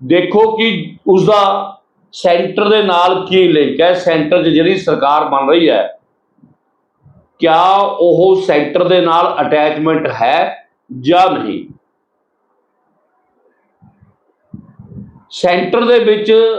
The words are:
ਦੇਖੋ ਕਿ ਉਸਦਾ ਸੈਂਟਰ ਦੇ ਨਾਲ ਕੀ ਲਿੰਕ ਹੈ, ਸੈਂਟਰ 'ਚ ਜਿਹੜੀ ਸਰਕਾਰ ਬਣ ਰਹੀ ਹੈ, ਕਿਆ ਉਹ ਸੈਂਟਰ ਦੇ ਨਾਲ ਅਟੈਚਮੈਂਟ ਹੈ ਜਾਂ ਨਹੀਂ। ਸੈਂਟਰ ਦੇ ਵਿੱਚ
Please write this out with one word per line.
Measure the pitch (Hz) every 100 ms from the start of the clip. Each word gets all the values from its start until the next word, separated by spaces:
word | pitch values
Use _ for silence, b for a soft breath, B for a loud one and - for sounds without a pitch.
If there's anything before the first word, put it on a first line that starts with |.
ਦੇਖੋ | 127 175 180 202 220 220
ਕਿ | 226 180 156 - -
ਉਸਦਾ | 185 - 208 196 196 196 - _ _ _
ਸੈਂਟਰ | - 185 175 185 - 208
ਦੇ | 214
ਨਾਲ | 196 175 180 185 185
ਕੀ | 185 175
ਲਿੰਕ | 156 135 127
ਹੈ, | 170
ਸੈਂਟਰ | 180 180 160 151 175
'ਚ | 160
ਜਿਹੜੀ | 151 165 190
ਸਰਕਾਰ | - 131 135 151
ਬਣ | 147 139 135
ਰਹੀ | 170 160
ਹੈ, | 110 92 - _ _ _ _ _ _ _ _ _ _ _ _ _ _
ਕਿਆ | 165 - 180 196 202 -
ਉਹ | 170 160 190 190
ਸੈਂਟਰ | - 147 147 175 175
ਦੇ | 180
ਨਾਲ | 170 165 - -
ਅਟੈਚਮੈਂਟ | 147 151 151 151 160 160 139 120
ਹੈ | 117 156 - - _ _ - 131
ਜਾਂ | 127 175 185
ਨਹੀਂ। | 139 110 92 - - _ _ _ _ _ _ _ _ _ _ _ _ _ _ _ _ _ _ _ _ _ _ _ _ _ _ _ - - - - - - - _
ਸੈਂਟਰ | - - 180 - 226
ਦੇ | 233 240
ਵਿੱਚ | 226 214 208 220 226